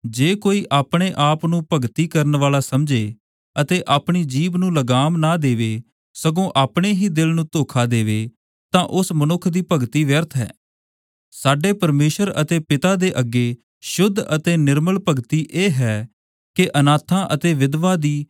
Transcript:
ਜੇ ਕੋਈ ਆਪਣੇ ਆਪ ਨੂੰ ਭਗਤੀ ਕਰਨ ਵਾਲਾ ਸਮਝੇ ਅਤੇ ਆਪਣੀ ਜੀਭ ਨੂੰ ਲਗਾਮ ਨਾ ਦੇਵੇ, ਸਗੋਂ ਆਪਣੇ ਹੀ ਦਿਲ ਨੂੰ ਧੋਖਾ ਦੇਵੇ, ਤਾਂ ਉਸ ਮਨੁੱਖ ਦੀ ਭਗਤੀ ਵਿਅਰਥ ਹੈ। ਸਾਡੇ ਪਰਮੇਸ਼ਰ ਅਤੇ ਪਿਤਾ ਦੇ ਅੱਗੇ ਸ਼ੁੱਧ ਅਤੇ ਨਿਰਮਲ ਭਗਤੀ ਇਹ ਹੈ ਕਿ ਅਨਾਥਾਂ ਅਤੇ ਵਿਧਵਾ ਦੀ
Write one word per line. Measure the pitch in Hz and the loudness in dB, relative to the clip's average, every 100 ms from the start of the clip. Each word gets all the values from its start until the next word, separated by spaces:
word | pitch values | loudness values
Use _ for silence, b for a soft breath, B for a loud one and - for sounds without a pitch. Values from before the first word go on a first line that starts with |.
| 120 | -8
ਜੇ | 113 151 202 | 0 0 2
ਕੋਈ | 202 202 - | 0 0 0
ਆਪਣੇ | 139 135 170 185 147 | -2 0 0 0 0
ਆਪ | 147 156 165 | 0 0 0
ਨੂੰ | 170 160 | -2 0
ਭਗਤੀ | 156 123 - 165 | -2 -2 -2 -2
ਕਰਨ | 160 147 147 | 0 2 2
ਵਾਲਾ | 143 139 | 2 0
ਸਮਝੇ | - 131 147 127 107 110 _ _ _ - | 0 -2 0 0 -2 -8 _ _ _ -4
ਅਤੇ | 143 180 - | 0 -2 2
ਆਪਣੀ | 143 - 180 | 0 2 -2
ਜੀਭ | 151 131 180 180 | 0 -2 -2 0
ਨੂੰ | 185 160 | 0 0
ਲਗਾਮ | 123 127 147 170 | 2 2 2 2
ਨਾ | 156 170 | 0 0
ਦੇਵੇ, | 143 117 113 110 - _ _ | 0 0 -2 -4 -10 _ _
ਸਗੋਂ | - 160 165 190 135 | -4 -2 0 -2 0
ਆਪਣੇ | 135 - 196 | 0 0 0
ਹੀ | 190 202 | 0 0
ਦਿਲ | 156 160 | 0 0
ਨੂੰ | 165 160 | 0 -2
ਧੋਖਾ | 160 131 127 120 | -4 -2 0 0
ਦੇਵੇ, | 120 107 107 113 _ _ _ _ | 0 0 -2 -4 _ _ _ _
ਤਾਂ | 180 | 0
ਉਸ | 175 175 190 | 2 -2 0
ਮਨੁੱਖ | 156 147 175 180 | 0 0 0 0
ਦੀ | 170 180 | -2 0
ਭਗਤੀ | 160 120 147 | -2 0 -2
ਵਿਅਰਥ | 147 143 165 135 | 0 0 0 -6
ਹੈ। | 107 - _ _ _ _ _ _ _ | -6 -10 _ _ _ _ _ _ _
ਸਾਡੇ | - 135 143 190 | -4 -2 0 0
ਪਰਮੇਸ਼ਰ | 202 170 143 151 151 202 - | 0 0 2 2 0 -2 -2
ਅਤੇ | 151 165 | -2 -2
ਪਿਤਾ | 156 143 180 196 | 0 0 2 2
ਦੇ | 185 - | 0 0
ਅੱਗੇ | 120 120 120 120 _ _ | -2 0 -2 -4 _ _
ਸ਼ੁੱਧ | - - 202 202 - 156 | -10 0 0 0 -2 -2
ਅਤੇ | 170 170 | 0 2
ਨਿਰਮਲ | 143 143 165 196 196 | 4 2 2 0 0
ਭਗਤੀ | 139 - 156 151 | -2 0 -2 -2
ਇਹ | 160 196 | -2 0
ਹੈ | 135 120 107 120 _ _ _ _ - | 0 0 -2 -6 _ _ _ _ 0
ਕਿ | 180 147 | 2 4
ਅਨਾਥਾਂ | 143 151 - 185 190 | 4 2 2 -2 0
ਅਤੇ | 147 175 | 0 0
ਵਿਧਵਾ | 151 139 156 180 185 | 2 0 2 0 0
ਦੀ | 147 147 | 0 -2